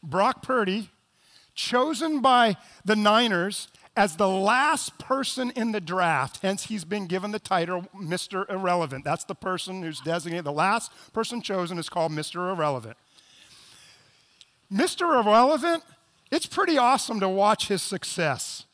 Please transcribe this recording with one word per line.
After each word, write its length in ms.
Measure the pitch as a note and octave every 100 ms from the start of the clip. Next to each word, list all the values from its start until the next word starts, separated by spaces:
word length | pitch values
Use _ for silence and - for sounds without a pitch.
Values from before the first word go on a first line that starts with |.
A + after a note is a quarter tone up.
Brock 400 | D#3+ E3+ G#3+ B3+
Purdy, 460 | - B3+ G3 G3 G3 _ _ _ _ - _ -
chosen 640 | - B3 C#4+ B3+ D#4+ D4+
by 360 | B3+ B3 A#3 F#3+ - -
the 120 | F#3+ G#3+
Niners 720 | G#3 G#3+ A#3+ F#3 F#3 G3 - _ - -
as 220 | G3+ D#3
the 120 | G3
last 720 | F#3+ G3 B3 D4 D#4 - -
person 520 | - C4+ C4 - B3 A#3+
in 160 | A3+
the 100 | G#3+
draft, 580 | D#3+ F#3 F3 D3 C3 -
hence 240 | F#3+ G3 -
he's 200 | G#3+ D#3+
been 220 | G#3 F#3
given 240 | F#3 G3+
the 80 | G#3
title 480 | - F#3 E3+ F3+ F3+ G3
Mister 480 | E3 F3+ - F#3+ G3
Irrelevant. 540 | F#3+ F#3 F3 D#3 C3
That's 200 | C#3+ D#3+
the 120 | - -
person 480 | F#3+ F#3 - F#3
who's 160 | E3 D3
designated, 460 | D#3+ E3+ E3+ E3+ D3+
the 60 |
last 400 | D3 F#3 A3 - - -
person 300 | - A3 A#3+
chosen 360 | G#3+ F#3+ F3 F3
is 120 | D#3+
called 220 | F3 E3
Mister 380 | D3+ D3+ E3+ F3+
Irrelevant. 480 | F#3 D3+ C3 A2 A#2 _ _ _ _ - - - - - _ _ _ _ _ - _ _
Mister 440 | G3 E4+ - F4 C4+
Irrelevant, 680 | G#3 A3 B3+ D4+ E4 E4 - _ _ _ _
it's 140 | D4+ -
pretty 320 | - F#4+ D4
awesome 420 | A#3+ C4+ - A3+
to 80 | F#3+
watch 420 | F#3+ G#3 G#3+ -
his 120 | G3
success. 840 | - F#3+ - - D#3+ B2+ - - -